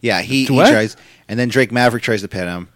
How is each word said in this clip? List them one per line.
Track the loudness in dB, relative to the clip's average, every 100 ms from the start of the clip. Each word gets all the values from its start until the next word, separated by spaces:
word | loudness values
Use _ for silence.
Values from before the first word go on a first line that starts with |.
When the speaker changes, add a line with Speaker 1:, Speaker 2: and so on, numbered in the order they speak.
Speaker 1:
Yeah, | 0 -2
he, | 0 -2 0
Speaker 2:
To |
Speaker 1:
he | 4
Speaker 2:
what? | 4
Speaker 1:
tries, | 4 0 -6 -20 _ _
and | -4
then | -2
Drake | 0 0
Maverick | 2 2 2
tries | -4 -4
to | -4
pin | -8 -6
him | -8 -12